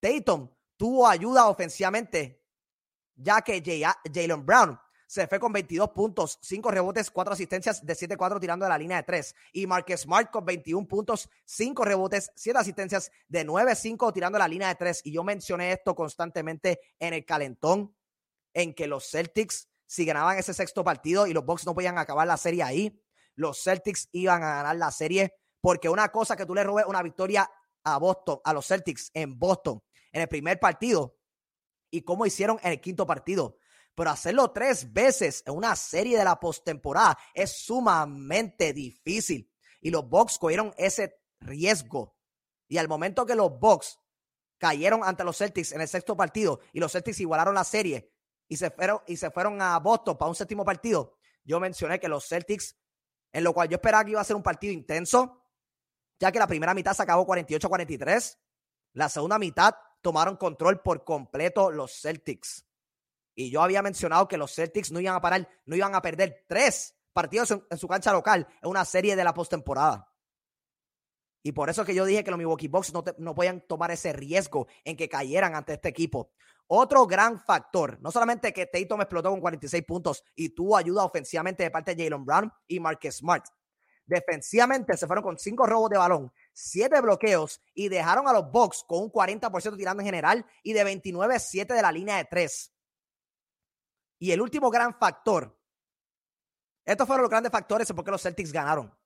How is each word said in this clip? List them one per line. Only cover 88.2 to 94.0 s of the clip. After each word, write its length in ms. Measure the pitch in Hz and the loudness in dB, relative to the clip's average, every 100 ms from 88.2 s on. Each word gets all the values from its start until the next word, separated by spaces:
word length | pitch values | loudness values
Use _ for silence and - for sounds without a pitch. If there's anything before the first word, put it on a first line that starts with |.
| 277 | 4
a 40 | |
los 180 | 233 165 | 4 4
Bucks 320 | 226 220 - - | 4 4 2 -4
con 140 | 170 | -4
un 80 | 214 | -2
cuarenta 420 | 220 185 208 226 | 0 0 0 -4
por 80 | 185 | -4
ciento 160 | 208 208 | -6 -6
tirando 240 | 190 196 | -4 -4
en 60 | 202 | -4
general 400 | 180 156 220 226 _ | 0 4 4 0 _
y 100 | - | -2
de 120 | 220 | 2
veintinueve 540 | 202 196 196 175 208 247 | 2 0 -6 -2 2 2
siete 360 | - 185 202 | 0 -4 0
de 80 | 247 | 2
la 100 | 202 | 2
línea 240 | 160 190 196 | 2 -2 -4
de 80 | |
tres. 480 | 160 170 160 - - _ _ _ _ _ _ _ _ _ _ _ _ _ | -2 0 -2 -4 -14 _ _ _ _ _ _ _ _ _ _ _ _ _